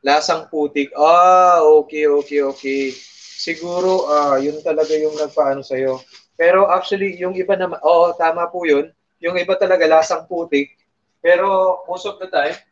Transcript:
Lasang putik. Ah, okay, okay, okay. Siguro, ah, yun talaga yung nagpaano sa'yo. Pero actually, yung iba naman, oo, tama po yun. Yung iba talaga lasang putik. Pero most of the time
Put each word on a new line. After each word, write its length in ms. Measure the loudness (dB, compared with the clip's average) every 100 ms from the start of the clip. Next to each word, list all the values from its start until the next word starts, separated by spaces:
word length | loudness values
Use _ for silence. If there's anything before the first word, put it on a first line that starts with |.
Lasang 440 | 0 0 0 -4 -4
putik. 440 | -6 -4 -4 -6 0
Ah, 680 | 4 6 6 6 6 4
okay, 440 | 6 4 2 -2 0
okay, 360 | 0 -2 -2
okay. 520 | -2 -4 -6 -4 -4 -8 -20 -20 -20 -14
Siguro, 720 | -10 -10 -8 -4 0 0 0
ah, 320 | 0 2 0
yun 200 | -2 -6
talaga 320 | -4 -2 0 0
yung 200 | -2 -4
nagpaano 440 | -6 -2 -2 -2
sa'yo. 360 | -6 -4 -4 -6 -12 -20 _ _
Pero 320 | 2 4 2
actually, 440 | 0 -2 -4 -6 -6
yung 160 | -8 -6
iba 240 | -4 -2
naman, 200 | -4 -4
oo, 280 | 0 2 2 0
tama 320 | -2 -2 -6
po 160 | -6
yun. 240 | 0 0 -2 _ _ _
Yung 160 | -6 -4
iba 200 | -2 -2
talaga 240 | 0 2
lasang 440 | 4 4 2 -4 -6
putik. 480 | -8 -4 -4 -4 _ _ _ _ _
Pero 600 | 2 2 2 2 0 -2 -6
most 160 | -10 -10
of 120 | -10
the 40 | -6
time 240 | -2 -2 -6 _